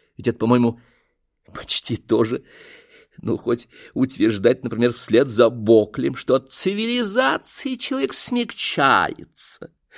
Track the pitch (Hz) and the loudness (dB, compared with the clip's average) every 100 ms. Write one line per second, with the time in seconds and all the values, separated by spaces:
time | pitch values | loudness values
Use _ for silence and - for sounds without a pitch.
0 | _ - - 110 113 123 120 117 _ _ | _ -6 -4 -2 2 4 2 -2 _ _
1 | _ _ _ _ _ - - - - 113 | _ _ _ _ _ -18 -4 -4 -4 -8
2 | - 113 113 123 - - - - _ - | 0 2 2 -2 -10 -20 -20 -20 _ -20
3 | _ - - - 113 120 - - - - | _ -14 -6 -4 -2 -4 -4 -20 -12 -4
4 | 131 - 104 104 107 131 123 110 123 117 | -4 2 0 2 2 2 -2 0 0 0
5 | - 110 135 110 120 120 107 113 104 - | 2 2 2 4 2 2 6 6 6 -2
6 | 135 123 - 131 131 - 185 202 226 240 | -6 -6 -2 -2 -2 -4 -4 -2 -2 -2
7 | 220 208 262 320 - - 262 254 - 262 | -2 0 0 -2 -6 -8 -6 -8 -6 -4
8 | 269 - - 240 233 - - - 139 110 | -4 -2 -2 -2 -4 -6 -6 0 2 4
9 | 82 - - - - - - _ _ | 2 -6 -16 -14 -12 -12 -14 _ _